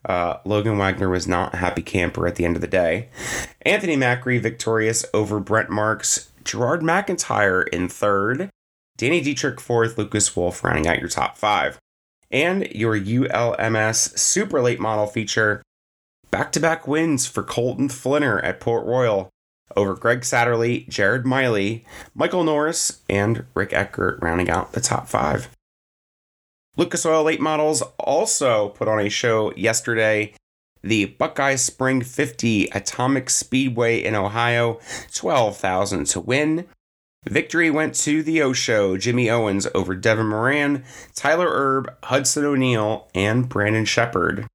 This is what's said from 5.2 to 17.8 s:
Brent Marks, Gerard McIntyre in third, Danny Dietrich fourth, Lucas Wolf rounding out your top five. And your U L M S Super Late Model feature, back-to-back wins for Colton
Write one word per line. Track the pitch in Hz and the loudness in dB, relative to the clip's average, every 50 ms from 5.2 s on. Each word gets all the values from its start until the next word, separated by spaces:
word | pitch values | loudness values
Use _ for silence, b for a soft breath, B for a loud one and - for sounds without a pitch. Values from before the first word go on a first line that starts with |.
| 107 101 104 104 | 0 0 -2 -4
Brent | 95 - 107 110 - - | -2 2 0 0 2 0
Marks, | 120 107 107 110 110 101 - - - - - - _ - | -2 0 0 0 0 -2 -2 -2 -2 -2 -4 -12 _ -10
Gerard | - - - 107 123 120 156 175 | -10 -8 -4 -2 0 0 0 0
McIntyre | 156 160 165 190 202 - 180 - - - 117 104 104 98 92 92 - - | 0 0 0 0 0 -2 -4 -6 -4 -2 2 2 4 4 4 2 0 -2
in | - 85 92 90 | -2 -4 -4 -4
third, | - - - 104 101 98 98 107 127 143 185 196 _ _ _ _ _ _ _ _ _ | -4 -2 0 0 2 2 0 0 -2 -4 -4 -8 _ _ _ _ _ _ _ _ _
Danny | - 113 131 170 175 | -4 -2 0 0 0
Dietrich | 135 143 143 131 - 135 113 - | 0 -2 -2 -2 -4 -4 -4 -6
fourth, | - - 123 113 113 113 117 | -4 0 2 2 2 2 0
Lucas | - 104 - - 107 101 - - | -4 -4 -2 0 0 0 0 0
Wolf | - 87 87 87 - - | 0 -2 -2 -2 0 0
rounding | 90 80 76 78 82 | 0 2 2 2 2
out | 82 - | 0 0
your | - 85 | -2 -4
top | - - - - - - | -2 -2 -2 -2 -2 -2
five. | - 104 104 92 67 71 - - _ _ _ _ _ _ _ _ _ _ | 0 0 2 2 0 -2 -4 -8 _ _ _ _ _ _ _ _ _ _
And | - 131 156 175 185 196 - - | -2 0 0 0 0 -2 -4 -4
your | - 107 110 113 110 | -4 -2 0 0 0
U | 107 95 101 117 123 131 - | 0 -2 0 0 0 0 0
L | - 110 120 117 - - | 0 0 0 0 0 0
M | - 113 113 | 0 0 2
S | 110 107 110 113 - - - - - | 2 2 0 0 0 -2 -2 -2 -2
Super | - - - 185 220 202 170 143 | 0 0 2 0 0 0 0 2
Late | 123 123 120 - | 2 2 0 0
Model | 107 110 110 107 104 | -2 -2 0 0 -2
feature, | 104 - 117 107 101 - 113 110 107 104 104 - _ _ _ _ _ _ _ _ _ _ _ _ _ | 0 -2 -4 -4 0 0 2 2 2 2 -2 -6 _ _ _ _ _ _ _ _ _ _ _ _ _
back-to-back | - 95 - - - 151 151 165 165 160 - 131 | -2 -2 -2 -2 -2 0 0 0 0 -2 -2 -2
wins | 147 156 160 165 147 131 - - | 0 0 2 2 0 0 -2 -4
for | - 107 98 | -4 -6 -6
Colton | - - 120 120 131 - - | -4 -2 -2 0 -2 0 -2